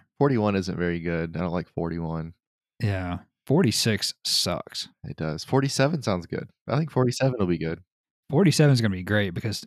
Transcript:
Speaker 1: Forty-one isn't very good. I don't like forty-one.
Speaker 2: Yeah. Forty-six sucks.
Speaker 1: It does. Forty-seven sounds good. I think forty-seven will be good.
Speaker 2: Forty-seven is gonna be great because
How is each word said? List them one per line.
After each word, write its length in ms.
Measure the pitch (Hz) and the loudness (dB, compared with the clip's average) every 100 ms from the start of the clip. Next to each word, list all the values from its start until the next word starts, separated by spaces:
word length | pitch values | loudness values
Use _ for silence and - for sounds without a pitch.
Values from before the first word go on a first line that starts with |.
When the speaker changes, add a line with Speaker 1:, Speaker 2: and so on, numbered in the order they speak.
| _ - | _ 0
Speaker 1:
Forty-one 380 | 143 120 107 98 | 2 4 2 2
isn't 200 | 92 82 | -2 -2
very 220 | 87 85 | -2 -2
good. 380 | 82 85 82 85 | -2 -2 -2 -4
I 40 | |
don't 120 | 90 | -2
like 160 | 87 82 | -2 -4
forty-one. 640 | - 85 85 82 80 80 - _ _ _ - | -4 -4 -4 -4 -6 -8 -14 _ _ _ -6
Speaker 2:
Yeah. 360 | 107 95 90 90 - _ - | -2 -2 -4 -8 -10 _ 0
Forty-six 640 | 147 123 - 113 104 - - | 2 4 2 0 0 -2 -6
sucks. 640 | - - - 85 - - - _ | -4 -2 -2 -4 -8 -12 -12 _
Speaker 1:
It 120 | - - | -12 -6
does. 280 | 78 78 | -6 -6
Forty-seven 580 | - 135 139 - 139 165 | 0 0 2 2 0 0
sounds 240 | 113 90 82 | -2 -2 -4
good. 240 | - - _ - | -8 -8 _ -4
I 100 | 139 | -2
think 140 | 160 | 0
forty-seven 460 | 131 127 - 131 123 | 0 0 2 0 0
will 80 | 90 | 0
be 120 | 85 | 0
good. 220 | 80 82 - _ _ _ - | -2 -6 -10 _ _ _ -2
Speaker 2:
Forty-seven 440 | 139 185 - 147 | 4 4 6 6
is 80 | 127 | 6
gonna 160 | 110 92 | 2 -2
be 80 | |
great 260 | 92 104 98 | 0 0 0
because 340 | 87 110 95 | -2 -6 -6